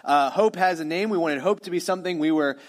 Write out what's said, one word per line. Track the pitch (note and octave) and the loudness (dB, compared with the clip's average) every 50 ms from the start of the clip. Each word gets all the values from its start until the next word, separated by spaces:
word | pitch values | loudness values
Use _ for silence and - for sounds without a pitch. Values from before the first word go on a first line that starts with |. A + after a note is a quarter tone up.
| - | -2
Uh, | - C#3+ C#3+ C#3 C3 | 0 2 2 2 2
hope | C3 F#3 A3 A3 - | 2 2 2 2 2
has | F3 F#3 F#3 F3+ D#3+ | 2 0 0 0 0
a | D#3 | -4
name. | D3+ E3 F3+ G#3 A3 | -4 -4 -2 -2 0
We | G3+ | 0
wanted | F3 E3 D#3 D3 C3+ | 0 0 0 -2 0
hope | C#3 F#3+ G#3 G3+ - | 0 0 0 -2 -4
to | F3+ | -6
be | F3 E3+ | -6 -4
something | - - F#3 F#3 E3+ F3+ F3 D#3 | -2 -2 -4 -4 -4 -4 -2 0
we | D3+ D#3+ | 0 2
were | D#3+ D#3 D3 C#3 C3+ - - | 2 2 2 0 -2 -6 -12